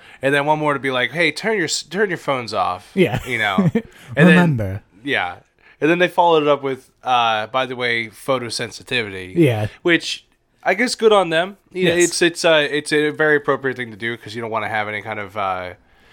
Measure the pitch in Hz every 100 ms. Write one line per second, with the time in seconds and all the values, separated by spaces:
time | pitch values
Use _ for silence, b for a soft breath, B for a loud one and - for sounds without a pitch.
0 | B B 135 143 143 156 151 139 135 131
1 | 123 151 160 - 214 220 156 - - 185
2 | 208 165 - 131 113 104 90 90 - 196
3 | 151 - - 117 107 95 175 233 - -
4 | - 123 170 - 175 127 101 101 - 98
5 | 131 113 90 92 _ _ b b 151 175
6 | 175 - 175 160 147 139 135 131 _ _
7 | 120 123 117 110 107 131 131 123 123 117
8 | 113 - - 131 120 - 113 - - 127
9 | 107 95 92 127 147 110 107 - - 165
10 | - - _ _ _ _ - 190 240 -
11 | 220 208 175 160 190 202 _ 180 175 170
12 | 170 - 170 170 170 156 143 147 147 151
13 | 151 147 156 147 147 135 135 127 120 104
14 | 113 117 107 110 113 110 104 110 104 104
15 | 110 104 98 104 95 92 90 92 b b
16 | b